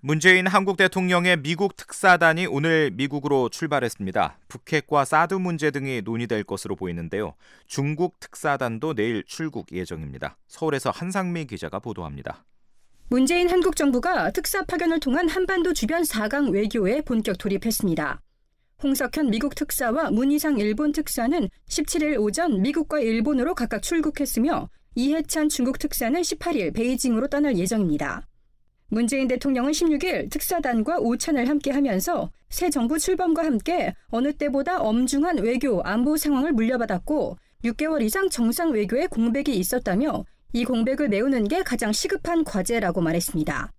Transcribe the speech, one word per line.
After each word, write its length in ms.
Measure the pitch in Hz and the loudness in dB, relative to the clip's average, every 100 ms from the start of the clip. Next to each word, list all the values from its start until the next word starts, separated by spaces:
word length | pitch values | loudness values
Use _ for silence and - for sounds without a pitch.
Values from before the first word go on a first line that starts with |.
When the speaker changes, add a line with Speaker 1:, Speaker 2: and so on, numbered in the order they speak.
| 143 | 0
Speaker 1:
문재인 420 | 156 185 185 185 | 2 6 6 6
한국 280 | 196 190 190 | 2 2 2
대통령의 640 | 190 190 180 180 175 180 | 2 2 2 2 4 2
미국 360 | 139 165 196 - | 0 0 -2 -2
특사단이 680 | - - 196 180 165 160 170 | -14 0 6 6 6 4 0
오늘 460 | 139 156 160 151 | 0 2 4 2
미국으로 560 | 101 139 143 139 143 120 | 0 -4 -2 2 2 2
출발했습니다. 880 | - 160 143 123 - 95 101 82 - _ | -2 -2 0 0 -4 -4 0 0 -2 _
북핵과 560 | - - 156 - 147 135 | -20 -2 -2 0 0 2
사드 300 | 156 165 190 | 2 2 0
문제 360 | 180 165 151 | -2 0 -2
등이 300 | 143 135 127 | -2 -4 -6
논의될 420 | 101 113 117 110 | -4 -4 -2 -2
것으로 320 | 101 98 107 98 | -2 -6 -6 -6
보이는데요. 600 | 92 85 82 98 101 - - - _ | -4 -6 -6 -4 -6 -8 -20 -20 _
중국 520 | - 139 151 180 - | -4 -2 0 -2 -4
특사단도 760 | - - 156 139 127 113 156 120 | -20 -8 -4 -2 -2 -4 -4 -2
내일 280 | 107 110 | -2 -2
출국 480 | - - 160 - - | -6 -8 -6 -6 -10
예정입니다. 640 | 85 92 82 76 67 71 - _ | -8 -8 -8 -10 -10 -12 -12 _
서울에서 420 | - 160 143 131 | -6 -2 -2 -2
한상미 560 | - 170 190 185 170 147 | -4 -4 -4 -4 -4 -6
기자가 340 | 95 82 95 | -8 -8 -8
보도합니다. 640 | 120 98 85 71 65 - _ _ _ - _ _ - | -8 -8 -8 -10 -10 -12 _ _ _ -20 _ _ -2
Speaker 2:
문재인 400 | 247 262 349 359 | 2 2 4 2
한국 280 | 359 359 - | 4 2 2
정부가 540 | 294 247 339 349 180 | 2 2 0 0 0
특사 340 | - - 403 381 | -2 -4 -4 -4
파견을 340 | 359 339 330 | -2 0 0
통한 300 | 277 269 349 | 0 0 0
한반도 420 | 359 370 381 339 | 0 0 0 0
주변 320 | 320 214 - | 0 0 0
사강 460 | 311 214 214 269 285 | 0 0 -2 0 0
외교에 500 | 190 214 233 190 262 | 2 0 0 0 0
본격 380 | 294 233 214 185 | 0 -2 0 -2
돌입했습니다. 840 | 208 196 226 208 202 160 151 - - _ _ _ _ _ | -2 -2 -2 0 0 0 -2 -6 -12 _ _ _ _ _
홍석현 460 | 285 269 254 - 294 | 0 0 0 0 0
미국 260 | 262 294 - | 0 -2 -2
특사와 560 | 294 - 247 247 294 | -4 -2 0 0 0
문희상 460 | 208 269 294 311 269 | 2 2 2 2 2
일본 340 | 208 214 302 | 0 0 0
특사는 560 | 294 302 - 233 339 196 - - | 0 -2 -2 0 0 0 -6 -8
십칠 320 | - 294 349 | -4 -2 0
일 160 | 302 277 | 0 0
오전 420 | 208 202 339 208 | 0 0 0 2
미국과 380 | 214 294 311 302 | 2 0 -2 0
일본으로 560 | 226 226 226 277 262 359 | 0 0 2 2 0 -2
각각 260 | 233 214 | -4 -4
출국했으며 840 | - 339 311 294 285 - 254 320 - - _ - | -2 0 0 -2 -4 0 0 0 -6 -16 _ -2
이해찬 520 | 254 311 320 320 302 | 0 0 -2 0 0
중국 320 | - 247 269 | 2 -2 0
특사는 420 | 294 - 226 311 | -4 -2 0 0
십팔 360 | 349 - - 311 | 0 -2 -2 0
일 160 | 175 | 0
베이징으로 560 | 185 240 254 262 220 269 | 0 0 0 0 0 0
떠날 280 | 285 294 214 | 2 2 2
예정입니다. 720 | 185 220 190 147 143 - - _ _ _ _ _ _ | 2 2 2 0 -2 -6 -12 _ _ _ _ _ _
문재인 380 | 214 233 269 262 | 0 0 0 0
대통령은 460 | 254 277 262 254 | 0 0 0 0
십육 300 | 302 339 294 | 2 2 2
일 260 | 370 262 208 | 0 -2 -2
특사단과 680 | 311 - 359 277 240 220 339 | -4 -2 -2 0 0 2 0
오찬을 500 | 240 254 - 294 247 | 0 0 0 2 2
함께하면서 800 | 302 277 277 277 190 190 330 175 - _ | 0 0 0 2 2 0 -2 -4 -8 _
새 200 | - 359 | -2 0
정부 300 | 294 233 320 | 2 2 0
출범과 440 | - 370 359 320 | 0 0 2 2
함께 520 | 320 233 - 339 233 - _ | 2 0 0 0 -2 -4 _
어느 220 | 226 269 | -2 -2
때보다 480 | 294 294 269 277 359 | 0 0 0 0 0
엄중한 580 | 220 226 254 277 320 320 | 0 2 2 2 2 2
외교 420 | 208 247 277 196 | 2 0 2 0
안보 340 | 170 208 247 311 | 0 0 2 2
상황을 380 | 302 277 294 | 2 2 2
물려받았고 840 | 254 226 254 226 185 - 294 170 175 _ _ | 2 2 0 0 -2 -2 -2 -2 -6 _ _
육 140 | 233 226 | -6 -2
개월 260 | 302 311 | 0 0
이상 260 | 220 370 392 | 0 0 0
정상 400 | - 226 226 339 | 2 0 2 0
외교의 380 | 233 202 233 359 | 0 0 0 0
공백이 440 | - 233 240 285 226 | 0 0 0 0 0
있었다며 680 | 185 254 - 185 294 - - _ _ | 0 -2 0 0 0 -2 -6 _ _
이 120 | 233 | -4
공백을 460 | 247 247 226 269 294 | 0 0 0 0 0
메우는 380 | 202 254 262 208 | 2 2 2 2
게 160 | 330 | 0
가장 280 | 381 240 220 | -2 -2 -2
시급한 520 | 220 - 403 - 339 | -2 -2 -4 0 0
과제라고 580 | 311 202 180 233 196 180 | 0 -2 0 0 0 0
말했습니다. 680 | 170 165 170 160 151 139 - | 0 0 -2 -2 -2 -4 -6